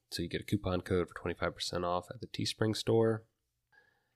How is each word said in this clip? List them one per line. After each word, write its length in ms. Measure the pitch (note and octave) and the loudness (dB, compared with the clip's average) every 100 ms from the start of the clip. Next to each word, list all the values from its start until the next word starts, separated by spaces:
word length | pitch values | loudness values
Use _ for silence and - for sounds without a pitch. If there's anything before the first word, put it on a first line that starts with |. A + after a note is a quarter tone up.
| _ | _
so 120 | - | -6
you 80 | F2 | -4
get 120 | D#2 | -4
a 40 | - | 0
coupon 360 | G#2+ F#2+ F#2 | 0 2 0
code 260 | - F#2 E2+ | 2 0 0
for 80 | - | -4
twenty-five 400 | F2 E2+ F2 - | -6 -2 -4 -2
percent 300 | - F2 F2 | -4 -2 0
off 220 | F2+ - | -2 -4
at 100 | - | -10
the 60 | - | -10
Teespring 480 | - A2 - A2 G#2+ | -4 -4 0 0 2
store. 480 | - A2+ A2+ A2 - _ _ _ _ _ _ _ _ | 4 4 4 2 -6 _ _ _ _ _ _ _ _